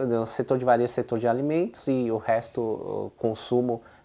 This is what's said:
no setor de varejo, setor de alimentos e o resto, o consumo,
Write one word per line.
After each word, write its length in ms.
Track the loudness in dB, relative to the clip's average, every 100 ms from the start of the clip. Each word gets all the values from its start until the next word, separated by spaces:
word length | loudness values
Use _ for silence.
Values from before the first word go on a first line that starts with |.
| 0
no 200 | 0 0
setor 320 | -2 0 2
de 80 | 4
varejo, 260 | 4 4
setor 260 | -2 -2 0
de 80 | 0
alimentos 600 | 0 0 0 -2 -4 -2
e 220 | 0 0
o 80 | 0
resto, 420 | 0 0 -2 -4
o 520 | -2 -4 -6 -6 -6 -2
consumo, 640 | -2 -2 0 2 2 -2 -8 -20